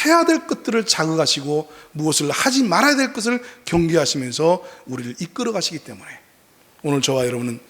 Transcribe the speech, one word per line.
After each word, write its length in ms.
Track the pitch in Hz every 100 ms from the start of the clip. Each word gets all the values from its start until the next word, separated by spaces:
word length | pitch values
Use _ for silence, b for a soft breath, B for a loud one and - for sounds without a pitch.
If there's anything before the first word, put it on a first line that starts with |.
| 302
해야 180 | 330
될 240 | 339 320 -
것들을 380 | - - 226 -
자극하시고 840 | - 160 160 139 147 139 151 151 B B
무엇을 380 | 151 156 143 147
하지 320 | - 269 262
말아야 320 | 233 170 277 277
될 180 | 262
것을 300 | 240 214 240 B B -
경계하시면서 960 | 170 165 165 139 143 127 120 160 180 B B -
우리를 300 | 123 120 123
이끌어 320 | 170 - 233
가시기 280 | 202 - 160
때문에 280 | - 101 - - _ _ _ _ _ _
오늘 180 | 151 143
저와 240 | 131 131 123
여러분은 340 | 123 120 117